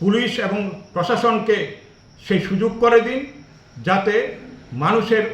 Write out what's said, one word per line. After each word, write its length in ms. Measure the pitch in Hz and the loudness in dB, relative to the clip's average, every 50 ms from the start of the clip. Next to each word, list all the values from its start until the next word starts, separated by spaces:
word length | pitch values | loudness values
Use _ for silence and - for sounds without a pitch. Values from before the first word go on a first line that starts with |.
পুলিশ 300 | 165 196 208 233 247 240 - - 214 | 0 2 2 2 2 0 -2 -2 -2
এবং 140 | 190 202 208 202 190 - - - - - | -2 -2 -4 -4 -6 -8 -10 -14 -8 -6
প্রশাসনকে 640 | 175 175 - 240 - 240 233 226 214 - - 208 190 160 135 - - - - - _ _ - - - - | -4 -2 0 0 2 2 2 2 2 2 0 0 0 -2 -4 -10 -14 -20 -20 -20 _ _ -20 -20 -12 -4
সেই 180 | - 196 180 - - | -2 0 0 0 0
সুযোগ 240 | 196 185 220 226 - - 240 | -2 -2 0 -2 0 2 4
করে 160 | 233 233 233 - 240 | 6 6 6 4 2
দিন 120 | 262 269 285 - - - - - - - - - - 127 113 | -2 -6 -6 -8 -12 -18 -20 -20 -20 -20 -20 -20 -20 -6 -2
যাতে 280 | 180 185 196 190 208 208 220 254 - - - - - - - - - 123 123 147 | 0 0 2 2 2 0 0 0 -2 -6 -12 -16 -18 -20 -20 -16 -12 -6 -2 0
মানুষের 380 | 175 214 226 202 - 226 220 202 - | 0 2 0 2 2 2 0 0 0